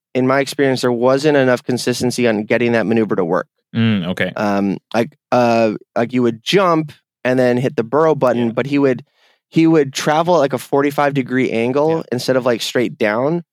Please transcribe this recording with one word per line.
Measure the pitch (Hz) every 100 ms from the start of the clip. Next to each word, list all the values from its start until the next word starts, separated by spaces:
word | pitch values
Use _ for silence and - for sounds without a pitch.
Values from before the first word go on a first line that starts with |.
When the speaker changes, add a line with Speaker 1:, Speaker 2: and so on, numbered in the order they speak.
| _ 127
Speaker 1:
in | 127
my | 135
experience, | 135 - 139 127
there | 123
wasn't | 120 127 135 151 143
enough | 131 120
consistency | - 120 127 120 123 120 120
on | 107 110
getting | 117 120
that | 113 95
maneuver | 113 104 101
to | 82
work. | 90 - _ _ 113
Speaker 2:
Mm, | 113 104 85
okay. | 90 92 -
Speaker 1:
Um, | 104 101 101 - -
like, | 113 135 - _
uh, | 123 120 113 113 - -
like, | - 117
you | 123
would | 120 113
jump | - 190 180 160 156 - _ _ 123
and | 127
then | 123 123
hit | 127 -
the |
burrow | 113 139 160 147
button, | 127 120 117
Speaker 2:
Yeah. |
Speaker 1:
but | 120 131
he | 143
would, | 135 127 - _ _ _ _
he | 160 160
would | 160 139
travel | - 156 151 170 165
at, |
like, | 139
a | 127
forty-five | - 139 143 143 143
degree | 143 123 127 120
angle | 113 117 139 156 165
Speaker 2:
Yeah. | -
Speaker 1:
instead | 120 - 127
of, | 123
like, | 113
straight | - 127 101 -
down. | 107 110 139 175 -